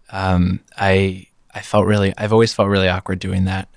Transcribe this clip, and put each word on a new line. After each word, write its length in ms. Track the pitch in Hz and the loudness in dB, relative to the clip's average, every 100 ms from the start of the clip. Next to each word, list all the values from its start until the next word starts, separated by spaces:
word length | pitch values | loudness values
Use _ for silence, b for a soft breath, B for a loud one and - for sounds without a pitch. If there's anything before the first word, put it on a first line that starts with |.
| - | -14
Um, 500 | 95 95 90 90 92 _ - | -4 0 2 2 -2 _ -4
I, 520 | 98 95 95 92 - _ _ | 2 2 0 -4 -18 _ _
I 80 | 107 | -18
felt 240 | - 104 98 | -2 0 2
really, 280 | 107 98 - | 2 0 -2
I've 160 | 104 | 0
always 180 | 113 113 | 2 2
felt 160 | - 101 | 2 0
really 200 | 98 92 | 2 2
awkward 300 | 92 - 92 | 0 -4 -8
doing 260 | 95 95 92 | -4 -2 -2
that, 240 | 95 - | -4 -8